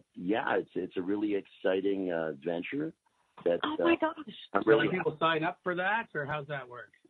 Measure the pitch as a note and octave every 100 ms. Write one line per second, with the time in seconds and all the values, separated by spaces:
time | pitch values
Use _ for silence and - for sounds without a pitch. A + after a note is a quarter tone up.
0 | - - F2+ A2+ - G#2 E2+ F2+ F2+ G2
1 | F2+ G#2 G#2+ G2 - - F#2+ F#2+ G2 G2
2 | F#2 E2+ D#2+ C#2+ D#2+ E2+ - C#3 D#3+ -
3 | _ _ _ - E3+ - D4+ - E4+ E4+
4 | D#4 D#4+ B3+ - - G2 A2 A2 - F3+
5 | D#3+ D3+ E3 D#3 E3+ F#3 F#3 F3 F#3 A3+
6 | A3 D#3 C#3 D3+ C#3+ C#3 B2 A#2+ - _